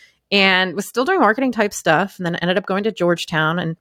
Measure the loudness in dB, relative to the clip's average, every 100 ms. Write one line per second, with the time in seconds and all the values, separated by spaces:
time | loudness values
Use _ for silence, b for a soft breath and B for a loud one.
0 | b b _ 2 4 2 0 -4 -6 -2
1 | 0 2 2 2 0 0 -2 -2 0 2
2 | 0 -4 -6 -2 -2 -2 -2 -2 -4 0
3 | 0 0 -2 -2 0 -2 -4 -8